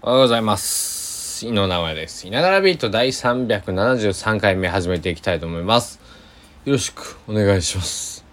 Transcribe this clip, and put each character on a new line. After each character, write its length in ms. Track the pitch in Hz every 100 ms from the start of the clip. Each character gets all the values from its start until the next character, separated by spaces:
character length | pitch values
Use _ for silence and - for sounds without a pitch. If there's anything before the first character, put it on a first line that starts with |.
お 100 | -
は 20 |
よ 60 | 127
う 20 |
ご 60 | 131
ざ 100 | 117
い 40 |
ま 140 | 110 98
す。 880 | - - - - - - - -
井 60 | 113
野 160 | 110 98
直 200 | 90 82
哉 80 | 78
で 100 | 80
す。 220 | - 92
い 20 |
な 100 | 113
が 100 | 175
ら 100 | 196
ビ 140 | 196
ー 20 | 170
ト 120 | 117
第 240 | 110 127
三 360 | 131 127 123 123
百 240 | 107 98
七 240 | 92 110 127
十 160 | 107
三 260 | 95 - 110
回 160 | 104
目 140 | 95 92
始 200 | 92 87
め 120 | 90
て 100 | 85
い 60 | 82
き 40 |
た 140 | -
い 60 | 87
と 60 | 82
思 120 | 82
い 60 |
ま 160 | 87 117
す。 180 | 120 - - - - - - -
よ 100 | -
ろ 40 | 139
し 120 | -
く 280 | - - - -
お 60 |
願 260 | 107 101 98
い 40 |
し 140 | 87 95
ま 60 |
す。 420 | 90 - - - -